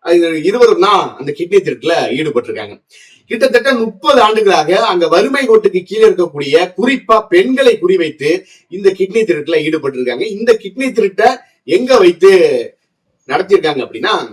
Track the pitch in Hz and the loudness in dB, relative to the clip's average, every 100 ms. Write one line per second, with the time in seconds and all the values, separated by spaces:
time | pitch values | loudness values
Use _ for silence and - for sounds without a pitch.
0 | 170 175 170 160 156 240 233 170 196 202 | 2 0 0 -2 -2 2 2 4 2 0
1 | 254 - 143 147 175 196 151 120 151 165 | -2 -10 -12 -10 -2 -2 -2 -6 -2 -2
2 | - 131 151 123 - 131 104 98 _ _ | -2 -4 -4 -4 -6 -12 -12 -16 _ _
3 | _ _ _ 226 262 240 269 247 226 - | _ _ _ -2 0 0 0 -2 -4 -4
4 | 294 277 214 220 202 185 156 190 226 180 | 0 2 2 2 2 0 0 0 0 0
5 | 165 170 262 277 254 214 208 180 180 214 | 0 2 0 -2 2 2 2 -2 -6 2
6 | 220 175 170 143 139 156 180 - 247 269 | 2 2 -4 -4 0 0 0 -4 -2 -2
7 | - - - 175 233 262 262 214 180 190 | 0 0 2 0 2 2 2 2 0 0
8 | 160 151 147 180 - _ _ 185 196 190 | -2 -4 -2 -2 -6 _ _ 0 0 0
9 | 190 220 202 151 147 160 151 156 139 123 | -2 -2 -2 -4 -2 -4 -2 -4 -4 -6
10 | 123 123 220 202 233 220 196 190 262 226 | -6 -6 -6 -4 -2 -2 -2 -8 -4 -2
11 | 196 196 226 254 _ _ - 175 254 254 | -2 2 0 0 _ _ -4 -2 2 4
12 | 175 170 190 190 160 123 110 _ _ _ | 4 4 4 6 4 0 -6 _ _ _
13 | _ _ - 147 185 196 156 139 113 113 | _ _ -8 -6 0 0 0 -4 -8 -8
14 | 196 185 117 | -6 -4 -6